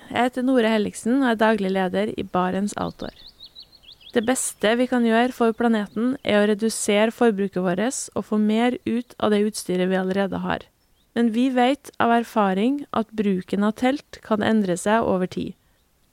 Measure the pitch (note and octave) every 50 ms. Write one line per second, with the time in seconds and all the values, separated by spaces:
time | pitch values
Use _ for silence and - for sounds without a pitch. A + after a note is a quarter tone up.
0 | - - - G#3+ A#3+ B3+ - C4 B3 B3+ C4+ B3+ A3 A3 A3+ G#3+ G3+ F#3 - -
1 | - A3 B3 C#4 C4+ B3 A3+ G#3+ A3+ G#3+ A3+ G#3 G3 F#3+ F#3+ F#3+ F#3+ F3+ F#3 F#3+
2 | G#3 A3 - - G3+ F#3+ - F#3 F3+ F3+ F#3 F#3+ G3+ G#3 - - - - - -
3 | - - - - - - - - - - _ - - - _ _ _ - - -
4 | - - - B3 G#3+ A#3+ C4 - - - - - - G#3 A#3 A#3+ B3+ B3 B3+ B3
5 | A#3 A3+ A3 A3+ A#3+ B3+ B3+ - A#3+ A3+ A3 - A#3 A#3 A3+ G#3+ G#3 F#3+ - G3+
6 | A#3 B3+ C4 - - - G#3 G#3 G#3 G#3 G#3+ G3+ A3 A3+ - - - - G3+ G#3
7 | G#3+ A3+ - - B3 A#3 G#3+ F#3+ G3+ F#3+ - F#3 F3+ F3+ F3 F#3 G#3+ B3 C#4 -
8 | - - - A3 G3+ - G#3+ G#3+ G#3+ G#3 G#3+ A3+ A#3+ B3 B3 - - A3 A3+ A#3+
9 | B3 - - - - G#3+ G#3 G#3 G#3 G#3+ G#3 - - - F3+ F3+ F3+ F#3 F#3+ F#3
10 | F#3+ F#3 F#3 G3 G3 F#3 F3+ F3 F3+ F3+ - - - - _ _ _ _ _ _
11 | _ _ - A#3 A#3 A#3 G#3 A#3 B3+ C4+ B3+ B3 B3 B3 C#4+ - - - - -
12 | - A#3 A#3 A#3 A3+ - - A3+ G#3 G3 F#3 F#3+ G#3 B3+ C#4 C#4+ C#4 - - -
13 | A3 - A3 G#3+ G3 G#3 F#3+ F3+ - - - F#3+ G3+ G#3+ A3 - B3+ B3+ C4+ D4
14 | - _ - - - - A3 G#3+ G#3+ G#3+ A3 A3 G3+ F#3 F3 F3 - G3+ G#3+ A3+
15 | - - G3 F#3 F#3 F3+ - F#3 - - - _ _ _ _ _ _ _ _ _
16 | _ _